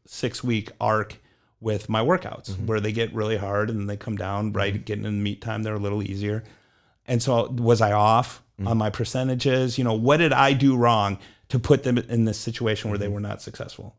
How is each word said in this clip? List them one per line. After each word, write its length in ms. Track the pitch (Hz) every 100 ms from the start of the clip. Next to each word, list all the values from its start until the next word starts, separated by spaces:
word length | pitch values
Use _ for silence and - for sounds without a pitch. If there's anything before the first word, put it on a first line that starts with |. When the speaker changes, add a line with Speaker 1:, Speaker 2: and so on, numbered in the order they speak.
| _
Speaker 1:
six 380 | - 120 -
week 280 | 123 110 98 -
arc 380 | 110 107 104 - _ _ _ _
with 300 | 110 104 -
my 120 | 110
workouts 500 | 127 180 - - -
Speaker 2:
Mm-hmm. 140 | 95 101
Speaker 1:
where 120 | 110
they 120 | 104
get 220 | 110 110
really 240 | 110 107 107
hard 320 | 98 101 110
and 100 | 110
then 80 | 101
they 100 | 101
come 200 | - 101
down, 360 | 95 101 107
right? 200 | 101 101
Speaker 2:
Mm-hmm. 100 | 101
Speaker 1:
Getting 220 | - 104 104
in 120 | 101
the 60 |
meet 180 | 101 101
time, 200 | 117 107
they're 100 | 110 107
a 40 |
little 220 | 101 104
easier. 400 | 101 98 104 110 - _ _ _ _ _ -
And 140 | 120
so 280 | 135 120 -
was 300 | 123 117 113
I 100 | 107
off 500 | 104 107 113 127 - _ -
Speaker 2:
Mm-hmm. 80 | 98
Speaker 1:
on 80 | 113
my 100 | 107
percentages? 880 | - 113 127 131 127 135 127 127 127
You 60 |
know, 100 | 120
what 240 | 110 123 156
did 160 | 160
I 200 | 131 139
do 220 | 135 139 127
wrong 440 | 120 113 101 101 - _ -
to 100 | 123
put 240 | - 139
them 160 | 127 120
in 260 | - 117 110
this 140 | 104
situation 500 | 120 113 113 107 107
where 80 | 104
they 80 | 101
Speaker 2:
Mm-hmm. 80 |
Speaker 1:
were 60 | 104
not 200 | 101 -
successful? 520 | - - - - 98